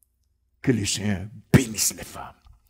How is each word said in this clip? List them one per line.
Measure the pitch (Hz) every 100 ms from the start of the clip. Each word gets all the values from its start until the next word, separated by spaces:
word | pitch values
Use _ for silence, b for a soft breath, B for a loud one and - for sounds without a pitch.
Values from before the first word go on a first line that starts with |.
| _ _ _ _ _ _
Que | -
le | 113
Seigneur | 101 - 104 92 104 107 -
bénisse | - 117 104 -
les | 90
femmes. | - - - - - -